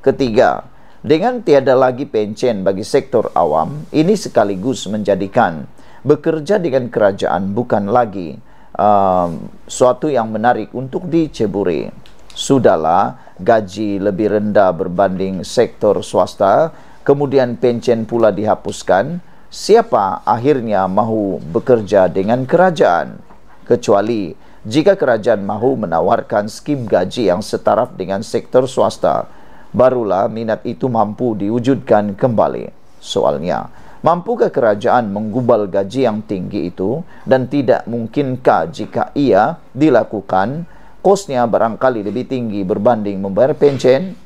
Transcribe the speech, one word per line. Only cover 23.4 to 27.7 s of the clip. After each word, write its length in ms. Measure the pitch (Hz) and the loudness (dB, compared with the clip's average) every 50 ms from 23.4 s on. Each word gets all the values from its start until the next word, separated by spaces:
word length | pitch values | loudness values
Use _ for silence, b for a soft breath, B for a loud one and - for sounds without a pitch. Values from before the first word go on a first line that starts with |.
| - - - - - | -20 -20 -20 -20 -2
Kecuali 720 | - 120 117 - - 107 101 101 110 120 110 98 80 - b b b b b b 104 | -2 -2 0 2 2 2 2 2 0 -2 -4 -4 -6 -10 b b b b b b -2
jika 240 | 107 147 156 196 196 | -2 2 4 4 2
kerajaan 480 | 190 156 131 120 110 98 120 113 101 | 2 2 0 0 0 2 0 0 0
mahu 400 | 98 98 107 107 110 135 135 120 | 0 -6 -4 0 0 0 0 0
menawarkan 640 | 107 87 80 80 85 95 104 - - - 117 104 104 | -4 -2 0 0 2 2 2 0 0 -2 -2 -2 -2
skim 400 | 110 - - - - 147 139 120 | -2 -8 -12 -6 -6 -4 -4 -2
gaji 480 | 101 - 92 92 95 - - 120 95 87 | 0 0 0 0 0 -2 -2 0 0 0
yang 80 | 92 | 0
setaraf 560 | 107 - - 107 - 107 | -2 -4 -6 -2 0 2